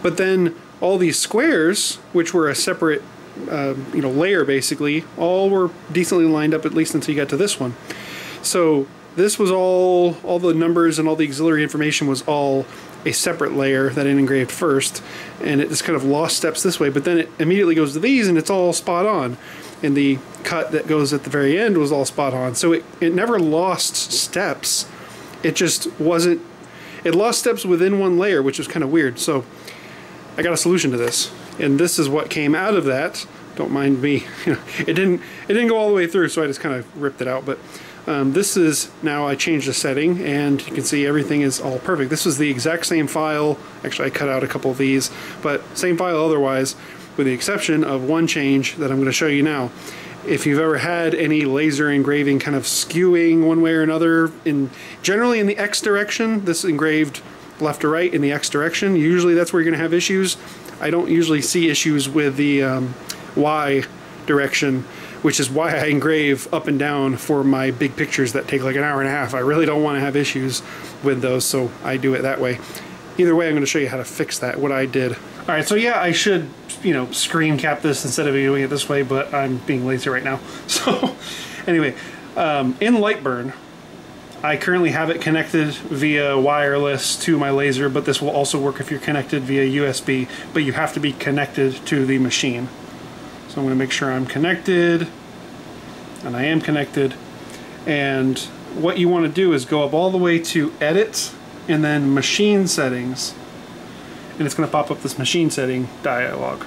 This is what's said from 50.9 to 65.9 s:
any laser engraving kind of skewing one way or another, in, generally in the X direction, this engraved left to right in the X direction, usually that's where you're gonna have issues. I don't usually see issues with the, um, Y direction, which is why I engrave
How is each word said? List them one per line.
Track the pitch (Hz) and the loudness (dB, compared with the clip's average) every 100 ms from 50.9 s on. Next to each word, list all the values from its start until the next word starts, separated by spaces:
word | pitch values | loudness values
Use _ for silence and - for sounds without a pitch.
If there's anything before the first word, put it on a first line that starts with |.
| 175 165 156 | 0 0 0
any | 160 156 143 | 2 2 2
laser | 135 156 139 147 | 2 2 2 2
engraving | 143 135 147 143 139 | 2 2 2 2 2
kind | 151 143 | 0 -2
of | 123 | -2
skewing | - - 160 180 175 170 165 | -4 -2 2 4 4 4 4
one | 160 165 | 4 4
way | 165 | 4
or | 160 | 4
another, | 156 160 165 165 165 160 | 2 2 4 4 2 -2
in, | 165 143 135 - - - | -2 0 -2 -6 -18 -8
generally | - 202 240 233 | -2 2 2 2
in | 202 | 2
the | 202 | 0
X | 202 - | -2 -2
direction, | 220 202 208 - 226 220 190 | 0 0 0 -2 0 0 0
this | 170 | -2
engraved | 190 147 156 156 151 135 - - - - | 0 0 2 2 0 -2 -16 -20 -20 -4
left | 151 147 | -4 0
to | 151 | 0
right | 160 180 | 2 0
in | 160 | 2
the | 143 | 0
X | 147 - | 0 -2
direction, | 147 156 165 202 185 | 0 0 0 2 2
usually | 151 175 175 | 4 4 4
that's | 170 170 | 4 4
where | 180 | 2
you're | 160 | 2
gonna | 160 | 0
have | 165 170 | 0 0
issues. | 175 190 190 - - - - - | 2 0 0 -2 -10 -18 -18 -8
I | 151 | -2
don't | 170 - | 0 2
usually | 165 160 151 | 4 4 2
see | 131 180 165 | 2 2 2
issues | 147 160 147 135 | 2 2 2 2
with | 147 147 135 | 2 0 2
the, | 147 139 | 2 4
um, | 135 131 127 127 - - - - | 2 0 -2 -6 -12 -14 -6 0
Y | 147 151 143 139 127 - - - - | 2 2 2 0 -2 -12 -18 -16 0
direction, | 143 139 - 143 131 123 - - - | 2 2 0 0 0 -4 -14 -16 -2
which | 160 - | 0 0
is | 135 | 0
why | 135 160 151 | 0 0 0
I | |
engrave | 151 | 2